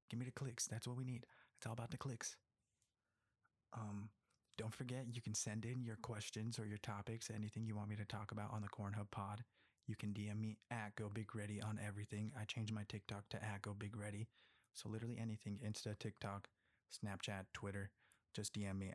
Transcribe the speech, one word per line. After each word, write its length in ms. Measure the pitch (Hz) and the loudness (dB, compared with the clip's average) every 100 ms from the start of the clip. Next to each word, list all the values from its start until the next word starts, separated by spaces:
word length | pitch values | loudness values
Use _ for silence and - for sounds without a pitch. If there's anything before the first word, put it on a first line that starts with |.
| _ | _
Give 80 | 113 | 0
me 80 | 123 | 0
the 40 | |
clicks. 360 | - 135 117 - | 0 -2 0 0
That's 200 | 110 120 | 0 0
what 80 | 123 | 0
we 100 | 127 | 0
need. 200 | 120 - - - - | 0 -4 -16 -20 -6
It's 80 | - | -2
all 80 | |
about 160 | 117 117 | 0 0
the 80 | 139 | 0
clicks. 400 | 139 117 - - _ _ _ _ _ _ _ _ _ _ _ _ _ | -2 0 -2 -4 _ _ _ _ _ _ _ _ _ _ _ _ _
Um, 360 | 117 107 101 107 - _ _ _ - | -4 -2 -2 -4 -8 _ _ _ -4
don't 160 | 110 - | -2 -2
forget, 300 | 123 127 123 | -2 0 0
you 120 | 120 | -2
can 100 | 107 | 0
send 320 | 110 - 107 113 | 2 2 2 2
in 160 | 127 | 2
your 160 | 120 110 | 0 -2
questions 560 | - 110 - - 107 113 | -2 -2 0 0 2 2
or 80 | 104 | 0
your 100 | 104 | 0
topics, 540 | - 101 101 113 - | 0 0 0 -2 0
anything 320 | 110 107 110 113 | 0 0 2 2
you 100 | 104 | 2
want 140 | 104 | 2
me 60 | 107 | 0
to 100 | 101 | 0
talk 260 | 107 104 | -2 -2
about 220 | 104 104 | -2 0
on 80 | 110 | 0
the 60 | 101 | 0
Corn 260 | - 101 | 0 2
Hub 160 | 104 104 | 2 0
Pod. 340 | - 98 104 117 _ - _ - | 0 0 -2 -6 _ -20 _ -4
You 80 | 107 | 0
can 160 | 104 | 0
D 160 | 104 104 | 2 2
M 120 | 104 | 2
me 160 | 110 107 - | 2 0 -2
at 280 | 120 107 - | -2 -2 0
Go 100 | 104 | 0
Big 260 | 104 104 | 0 0
Ready 280 | 110 104 104 | 0 0 2
on 180 | 107 107 | 2 2
everything. 540 | 104 101 107 104 107 - | 0 -2 -2 0 0 0
I 60 | |
changed 300 | 107 - 110 | 0 2 2
my 100 | 107 104 | 2 0
TikTok 400 | 107 - 101 101 | -2 -2 -4 -2
to 80 | 107 | 0
at 200 | 110 101 | 0 0
Go 120 | 107 | -2
Big 220 | 101 104 110 | -2 -2 -2
Ready. 320 | 104 101 113 - - - _ | -2 0 -2 -4 -20 -20 _
So 160 | - - | -8 -2
literally 280 | 110 117 120 | 0 0 0
anything, 440 | 113 107 - 101 107 | 0 0 0 0 0
Insta, 320 | 107 - 107 | 0 0 0
TikTok, 520 | 113 - 104 101 - - _ _ _ | -2 -2 -2 -2 -4 -16 _ _ _
Snapchat, 540 | - 104 95 - 98 95 | -4 -2 0 0 -2 -2
Twitter, 360 | - 101 98 98 - - - _ | -4 -2 0 -2 -6 -20 -20 _
just 180 | - 101 | -2 0
D 140 | - 101 | 2 2
M 140 | 95 | 4
me. 120 | 95 | 2